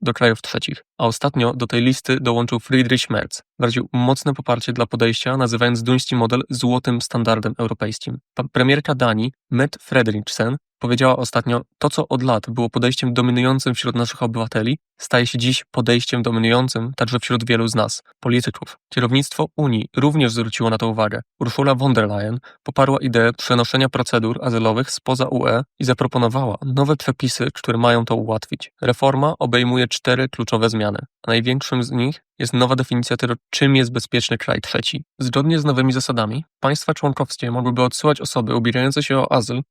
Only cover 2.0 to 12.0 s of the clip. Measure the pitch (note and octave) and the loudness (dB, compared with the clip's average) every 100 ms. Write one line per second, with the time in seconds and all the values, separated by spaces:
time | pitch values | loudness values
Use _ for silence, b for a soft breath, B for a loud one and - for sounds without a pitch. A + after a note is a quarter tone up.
2 | - C3 B2+ A#2 A#2+ A#2 - C3 A#2+ B2+ | 0 0 2 0 0 -2 0 2 4 2
3 | - A2 - - - _ A#2+ A#2+ - B2 | 0 -2 -4 -10 -18 _ -2 0 -2 0
4 | B2 C3+ D3+ C3+ - A#2+ - A#2+ A#2 A#2 | 2 2 0 -4 -2 -2 -2 -2 -2 2
5 | A#2 A2+ - C3+ B2 A#2 A#2+ A#2+ A#2 B2+ | 0 2 -2 0 0 2 2 0 2 0
6 | - B2+ A2+ B2 - B2 B2 B2 B2+ A#2+ | 2 0 2 0 -2 -2 0 0 0 -2
7 | - B2+ A2+ A2+ G#2+ - A2+ A2 A2 A2 | -2 -2 0 0 -2 -4 -4 -4 -6 -6
8 | - B2 - - C3+ - B2+ C#3+ - C3 | -10 -12 -10 -8 -4 2 2 2 0 0
9 | B2 A2 A#2+ - _ A#2 C#3 - - C3+ | 0 0 -2 -6 _ -2 -2 -4 0 2
10 | A2+ G#2+ G2+ - A2+ C#3 - _ B2 A#2+ | 2 0 -6 -4 -2 -2 -10 _ -2 2
11 | C3 B2+ B2 A#2+ A#2+ A#2+ C#3 _ D3+ - | 4 2 0 -2 0 -2 -4 _ -2 -2